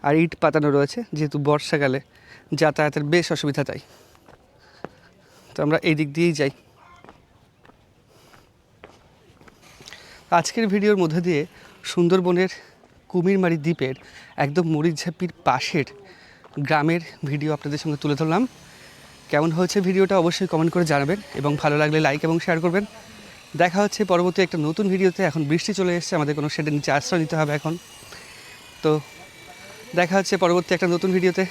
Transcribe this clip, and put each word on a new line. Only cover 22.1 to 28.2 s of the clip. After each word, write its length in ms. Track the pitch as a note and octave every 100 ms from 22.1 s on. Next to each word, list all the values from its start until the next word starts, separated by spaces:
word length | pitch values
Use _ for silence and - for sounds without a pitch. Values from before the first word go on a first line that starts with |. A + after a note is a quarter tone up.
| D3
এবং 160 | D#3+ E3
শেয়ার 200 | - E3
করবেন। 260 | F3 F3+ G#3 - - - - - - D3+
দেখা 220 | F3 F#3
হচ্ছে 240 | G#3 - F#3+
পরবর্তী 360 | F3 F3+ F3
একটা 160 | F3+ E3+
নতুন 280 | D3+ E3 G3+
ভিডিওতে। 340 | F#3 F#3 F3
এখন 180 | F3+ D#3+
বৃষ্টি 300 | C#3+ D#3+ -
চলে 220 | F#3+ F3+ F3
এসেছে, 200 | - E3+
আমাদের 200 | D3 D3+
কোনো 140 | D3
শেডের 240 | - D3+
নিচে 180 | D3 C#3+
আশ্রয় 280 | C#3 - F3+
নিতে 140 | D#3+ D#3+
হবে 180 | D3+
এখন। 240 | D3 D#3 E3+ - - - -